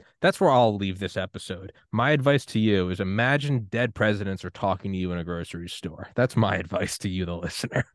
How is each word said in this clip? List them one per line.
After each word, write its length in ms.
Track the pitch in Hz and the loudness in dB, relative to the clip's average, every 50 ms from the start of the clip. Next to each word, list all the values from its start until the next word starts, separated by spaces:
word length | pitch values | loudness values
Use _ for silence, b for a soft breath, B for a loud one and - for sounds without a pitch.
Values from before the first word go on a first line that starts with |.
| b b b b | b b b b
that's 180 | - 185 - - | 0 0 2 4
where 100 | 196 160 | 4 6
I'll 240 | 135 123 120 110 104 | 8 8 6 6 4
leave 240 | 98 101 95 92 92 | 2 -2 -2 -4 -4
this 180 | 101 90 - | -6 -6 -4
episode. 560 | 98 92 92 - - - - 92 87 95 - - b b b | -6 -6 -6 -8 -12 -10 -10 -12 -12 -12 -16 -18 b b b
My 180 | b 110 120 143 | b 0 2 4
advice 360 | 151 143 127 143 143 135 - | 2 4 4 4 4 2 2
to 120 | - - 110 | 0 0 2
you 300 | 107 107 101 95 90 90 | 4 4 4 4 2 2
is, 120 | 90 92 | 0 -2
imagine 640 | 98 92 98 110 120 131 143 143 139 143 139 123 107 98 | -2 -2 0 0 2 2 2 2 0 0 -2 -2 -2 -4
dead 240 | - 113 123 123 - | -2 -2 -2 -2 0
presidents 500 | - 117 107 107 101 104 98 95 - - | 2 2 2 2 0 -2 -6 -6 -6 -8
are 40 | 90 | -12
talking 420 | - - - 98 95 92 - 98 | -8 -2 -2 0 0 -2 -4 -4
to 60 | 95 92 | -4 -2
you 140 | 92 90 | -2 -2
in 60 | 87 87 | -4 -4
a 60 | 82 | -4
grocery 440 | 87 87 85 82 - - 87 87 87 | -6 -6 -6 -8 -8 -10 -12 -12 -12
store. 400 | - - - 85 80 - - - - | -12 -10 -10 -10 -12 -12 -16 -6 -2
That's 220 | - 123 127 - | 0 0 0 2
my 200 | 113 110 95 92 | 2 2 2 2
<laughs> 80 | 92 87 | -2 -4
advice 320 | - - - 98 - - - | -4 -4 -4 -4 -4 -4 -4
to 100 | - 98 | -4 -4
you, 180 | 92 92 90 | -4 -2 -4
the 100 | 85 87 | -4 -4
listener. 480 | 82 87 85 - - - - - 131 - - - | -6 -6 -8 -6 -6 -6 -4 -4 -4 -4 -6 -8